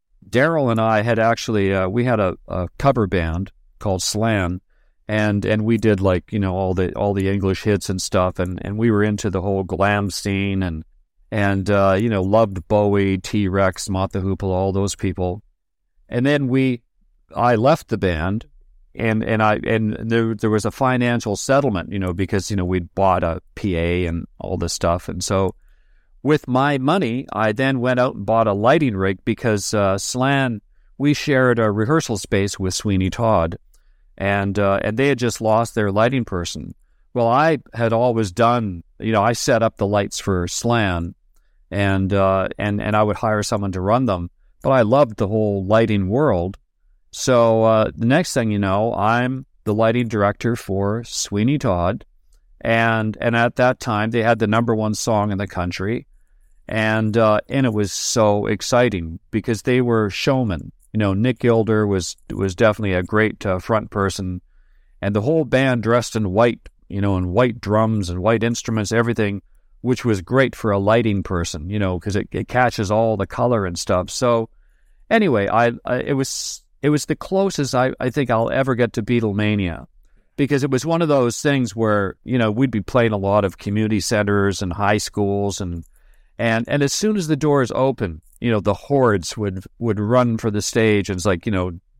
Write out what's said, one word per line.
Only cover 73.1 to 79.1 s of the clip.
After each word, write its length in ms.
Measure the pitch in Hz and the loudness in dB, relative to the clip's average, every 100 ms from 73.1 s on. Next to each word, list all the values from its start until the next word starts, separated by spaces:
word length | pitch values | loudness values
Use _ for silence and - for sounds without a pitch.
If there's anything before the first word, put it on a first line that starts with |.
| 107 | 0
the 100 | 98 | -4
color 380 | - 123 120 | -2 0 0
and 140 | 95 87 | 0 -4
stuff. 320 | - 92 90 | -2 -2 -2
So 380 | - 127 117 113 _ _ _ _ _ _ | -2 0 0 -2 _ _ _ _ _ _
anyway, 400 | 226 202 113 98 | 2 4 2 2
I, 240 | 101 120 120 | 2 2 0
I, 140 | - 123 | -4 -4
it 160 | - | -2
was, 500 | 135 135 - - - _ _ | -2 -2 -6 -10 -12 _ _
it 60 | 143 | 0
was 180 | 147 - | 0 0
the 80 | |
closest 600 | 156 - 190 196 - 139 131 | -6 -2 0 0 -2 -2 0
I, 160 | 127 - | 0 -2
I 100 | 127 | -4
think 180 | 139 127 | -2 0
I'll 220 | 113 113 | 0 0
ever 240 | - 135 | 0 0
get 180 | 120 117 | 0 0
to 80 | - | -2
Beatlemania, 840 | 104 | -2